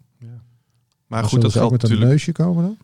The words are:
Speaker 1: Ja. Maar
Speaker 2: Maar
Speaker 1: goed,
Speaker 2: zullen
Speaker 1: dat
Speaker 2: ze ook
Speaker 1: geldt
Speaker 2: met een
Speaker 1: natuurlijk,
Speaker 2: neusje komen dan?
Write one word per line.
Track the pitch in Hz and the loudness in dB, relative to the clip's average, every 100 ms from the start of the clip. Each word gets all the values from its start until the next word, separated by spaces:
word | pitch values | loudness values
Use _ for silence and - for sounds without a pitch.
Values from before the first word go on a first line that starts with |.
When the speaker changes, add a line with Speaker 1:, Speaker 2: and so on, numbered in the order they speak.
| _ _ | _ _
Speaker 1:
Ja. | 117 | -20
Maar | 120 - _ _ _ _ _ _ | -20 -20 _ _ _ _ _ _
Speaker 2:
Maar | 113 | -4
Speaker 1:
goed, | 107 | 0
Speaker 2:
zullen | 127 | 2
Speaker 1:
dat | 113 | 2
Speaker 2:
ze | 110 | 2
ook | 117 | 0
Speaker 1:
geldt | 120 | 2
Speaker 2:
met | 113 | 0
een | 107 | 2
Speaker 1:
natuurlijk, | 120 147 - | 2 2 0
Speaker 2:
neusje | |
komen | 160 170 170 | -2 -2 0
dan? | 175 220 | -2 -6